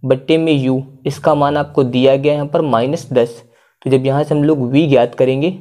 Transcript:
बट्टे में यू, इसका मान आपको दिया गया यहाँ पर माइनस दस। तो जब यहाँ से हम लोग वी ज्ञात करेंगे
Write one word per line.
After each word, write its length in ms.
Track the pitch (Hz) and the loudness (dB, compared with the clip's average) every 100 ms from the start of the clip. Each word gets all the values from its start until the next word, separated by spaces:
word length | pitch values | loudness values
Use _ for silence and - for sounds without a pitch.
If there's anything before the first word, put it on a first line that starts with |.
बट्टे 340 | 131 131 139 160 | 0 -2 2 0
में 140 | 160 | 2
यू, 280 | 147 131 131 135 - - | 0 0 -2 -6 -10 -10
इसका 280 | 143 - 151 | -4 0 0
मान 220 | 143 147 | 0 -2
आपको 260 | 143 - 131 | -4 -2 0
दिया 300 | 123 131 135 | 2 2 2
गया 180 | 143 | 0
यहाँ 140 | 147 147 | -2 -2
पर 140 | 165 | -2
माइनस 440 | 160 117 123 165 - | 0 0 -2 -4 -2
दस। 300 | 131 117 - - _ _ _ | 0 0 -4 -20 _ _ _
तो 80 | - | -2
जब 160 | 135 135 | 0 0
यहाँ 180 | 135 | -2
से 120 | 147 151 | 0 0
हम 80 | |
लोग 180 | 147 156 | 2 0
वी 220 | 123 135 165 | 0 0 2
ज्ञात 280 | 135 120 - | 2 2 0
करेंगे 360 | 131 131 156 185 | 0 0 -2 -6